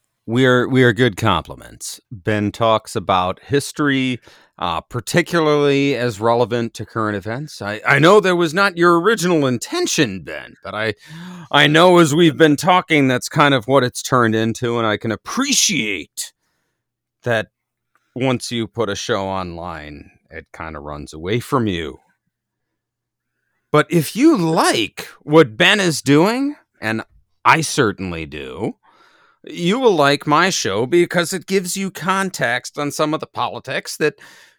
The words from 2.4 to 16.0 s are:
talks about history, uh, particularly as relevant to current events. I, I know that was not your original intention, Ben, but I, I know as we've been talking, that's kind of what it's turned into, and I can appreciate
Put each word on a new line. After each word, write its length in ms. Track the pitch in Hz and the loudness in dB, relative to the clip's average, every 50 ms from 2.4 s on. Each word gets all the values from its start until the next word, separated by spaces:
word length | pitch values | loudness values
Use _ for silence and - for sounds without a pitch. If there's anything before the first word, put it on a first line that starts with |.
| 104 101 | -2 -2
talks 420 | - - 117 113 110 107 - - - | -2 0 2 2 2 2 0 -4 -10
about 440 | 113 87 98 98 92 92 92 95 _ - | -6 -2 0 0 0 0 -2 -4 _ -8
history, 760 | - 135 143 - - - - 151 143 135 135 131 127 127 120 _ - - _ _ _ _ - | -2 -2 -2 -2 -4 -6 -2 -2 0 0 0 -2 -2 -4 -6 _ -20 -20 _ _ _ _ -8
uh, 240 | 90 87 82 80 | -6 -6 -6 -6
particularly 1120 | - _ - 123 - - - 175 165 - 175 170 156 151 147 147 147 143 139 139 139 143 135 | -8 _ -10 -10 -8 -2 -2 -2 -2 0 -2 0 0 2 2 2 2 2 2 2 0 0 -2
as 260 | 113 123 123 104 95 | -2 -4 -4 -4 -2
relevant 540 | 110 117 117 120 123 98 120 120 117 113 - | 0 0 2 2 0 -2 -2 -4 -4 -6 -8
to 100 | - 110 | -12 -14
current 320 | - - 117 110 107 104 | -10 -6 -4 -4 -4 -4
events. 460 | 101 90 107 113 131 156 151 - - | -6 -6 -8 -10 -10 -10 -12 -14 -12
I, 180 | 104 101 107 107 - | -10 -10 -10 -6 0
I 120 | 123 139 139 | 0 2 4
know 220 | 151 170 208 214 | 6 6 6 6
that 160 | 185 190 180 | 6 4 0
was 160 | 170 175 160 | 0 0 0
not 240 | 147 196 196 202 170 | 0 0 0 0 0
your 240 | 170 170 175 170 170 | 2 4 4 4 4
original 460 | 170 214 233 170 160 180 175 156 143 | 4 2 0 0 0 0 0 2 2
intention, 760 | 131 123 113 - - - 349 359 - - - 147 107 95 95 | 0 -2 -2 -4 -6 -4 -4 -2 -2 0 0 0 -2 -2 -10
Ben, 320 | 71 82 78 71 62 60 - _ - | -10 -12 -14 -14 -14 -16 -20 _ -14
but 100 | 95 98 | -10 -6
I, 200 | 107 110 110 104 _ - - 156 165 175 180 180 175 160 - | -4 -4 -4 -4 _ -12 -20 -20 -18 -18 -18 -18 -18 -10 -2
I 180 | 147 143 147 147 | 2 2 4 4
know 280 | 151 160 175 185 180 175 | 6 6 6 8 8 6
as 160 | 170 143 139 | 6 4 4
we've 220 | 165 175 160 127 | 4 4 4 6
been 200 | 117 160 156 147 | 6 4 4 4
talking, 500 | - - 190 180 180 - - 160 147 135 131 | 2 2 2 2 2 2 2 2 2 2 2
that's 200 | 127 123 - - | 0 -2 -4 -4
kind 240 | - 147 147 143 139 | 2 2 4 4 4
of 120 | 127 104 - | 0 0 2
what 160 | 135 135 123 | 2 2 2
it's 180 | 123 - - | 2 -4 -6
turned 320 | - - 139 127 117 113 107 | -4 0 2 2 2 2 2
into, 420 | 110 113 113 110 - 127 117 120 117 | 0 0 -2 -2 -4 -4 -4 -2 -2
and 80 | 113 | -2
I 100 | 107 104 104 | -2 -2 -2
can 140 | - 113 | -4 -6
appreciate 1200 | 104 - - - - 233 269 285 254 - - - 190 135 110 107 98 82 | -6 -6 -8 -8 -4 -4 -2 0 0 0 0 0 -2 -4 -4 -4 -6 -8